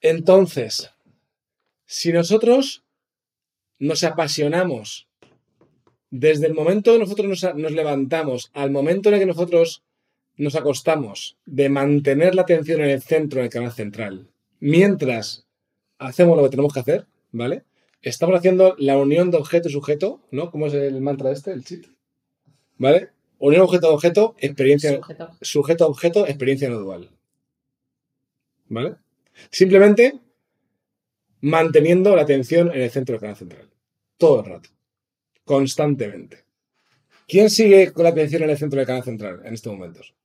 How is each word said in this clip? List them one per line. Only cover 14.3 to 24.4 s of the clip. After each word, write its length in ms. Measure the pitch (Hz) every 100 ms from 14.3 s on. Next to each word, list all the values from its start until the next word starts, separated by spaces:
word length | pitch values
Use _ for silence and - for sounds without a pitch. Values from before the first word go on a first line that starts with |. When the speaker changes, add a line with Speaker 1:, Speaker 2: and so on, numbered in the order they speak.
| _ _ _
Speaker 1:
mientras 880 | 143 160 202 180 139 117 107 - _ _ _ _ _ _
hacemos 380 | 131 123 175 156
lo 80 |
que 60 | 139
tenemos 220 | 123 147
que 80 | 147
hacer, 260 | 123 175 - _ _
¿vale? 340 | 113 120 196 _ _ _ _
Estamos 340 | - 120 165 185
haciendo 380 | 180 185 185 180
la 180 | 139 139
unión 340 | 139 151 180
de 60 | 170
objeto 320 | 143 170 165
y 40 |
sujeto, 480 | 143 143 147 190 285 _
¿no? 200 | 131 175
¿Cómo 180 | 160 151
es 60 |
el 240 | 143 139 135
mantra 280 | 135 135 131
este, 220 | 143 -
el 100 | 185
cheat? 220 | 131 175 - _ _ _ _ _ _ _ _ _
¿Vale? 320 | 131 165 226 _ _ _
Unión 240 | 139 156
objeto-objeto, 720 | 185 180 165 156 170 175 214
experiencia 580 | 214